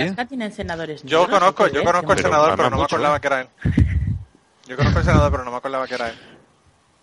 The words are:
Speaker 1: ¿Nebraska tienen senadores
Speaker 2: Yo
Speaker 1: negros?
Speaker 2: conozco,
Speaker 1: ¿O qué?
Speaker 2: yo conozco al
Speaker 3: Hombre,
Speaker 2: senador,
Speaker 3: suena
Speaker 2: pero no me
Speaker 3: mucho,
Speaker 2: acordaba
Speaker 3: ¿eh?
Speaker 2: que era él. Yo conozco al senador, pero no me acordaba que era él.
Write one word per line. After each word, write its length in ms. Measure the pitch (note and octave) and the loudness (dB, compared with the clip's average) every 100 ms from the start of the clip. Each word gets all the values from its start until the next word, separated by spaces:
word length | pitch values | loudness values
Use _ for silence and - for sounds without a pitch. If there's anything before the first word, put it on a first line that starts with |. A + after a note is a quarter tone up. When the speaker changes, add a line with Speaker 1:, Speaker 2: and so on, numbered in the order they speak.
Speaker 1:
¿Nebraska 220 | D3+ G3 B3 | -2 -6 -8
tienen 240 | C4+ G#3+ | -8 -10
senadores 500 | G#3 F#3+ E3 D#3+ D3+ | -8 -10 -8 -8 -12
Speaker 2:
Yo 160 | C3 D#3 | 0 2
Speaker 1:
negros? 180 | F3 G3+ | 4 4
Speaker 2:
conozco, 240 | F3+ F#3 | 2 4
Speaker 1:
¿O 20 | G3 | 2
qué? 60 | |
Speaker 2:
yo 100 | C#3 | 2
conozco 280 | D3+ F3 E3 | 0 0 2
al 60 | F#3+ | 0
Speaker 3:
Hombre, 40 | |
Speaker 2:
senador, 240 | F3+ D3+ D3+ | 2 2 2
Speaker 3:
suena 100 | F#3+ | 2
Speaker 2:
pero 140 | B2+ | 0
no 60 | B2 | 0
me 60 | |
Speaker 3:
mucho, 140 | C#3 - | -2 0
Speaker 2:
acordaba 200 | D3 D3 | 0 0
Speaker 3:
¿eh? 40 | |
Speaker 2:
que 60 | C#3 | -2
era 140 | C3+ | -4
él. 60 | B2+ _ - - - - - - - _ _ _ - | -4 _ -2 2 2 0 -2 -4 -8 _ _ _ -12
Yo 100 | B2+ | -2
conozco 220 | C#3+ E3+ | 0 2
al 60 | |
senador, 260 | E3 D#3 D3 | 2 4 4
pero 140 | D3 | 0
no 60 | B2 | -4
me 60 | B2 | -8
acordaba 280 | C3+ C3+ B2+ | -6 -6 -4
que 80 | |
era 140 | B2+ A#2 | -4 -6
él. 40 | A2+ - - _ _ _ _ _ _ | -8 -18 -20 _ _ _ _ _ _